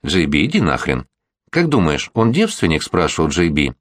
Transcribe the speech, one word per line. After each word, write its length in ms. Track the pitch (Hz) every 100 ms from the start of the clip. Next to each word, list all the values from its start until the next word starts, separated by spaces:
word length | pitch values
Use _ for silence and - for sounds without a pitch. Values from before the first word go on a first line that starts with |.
| 69
«Джей 200 | 90 76
Би, 200 | 71 117
иди 140 | 208
нахрен». 480 | 95 64 - 65 - _ _ _ _
«Как 200 | 160 170
думаешь, 420 | 139 82 71 -
он 180 | - 113
девственник?» — 520 | 143 220 - 85 78
спрашивал 460 | - 90 80 - 78
Джей 200 | 78 85
Би. 240 | 73 69 65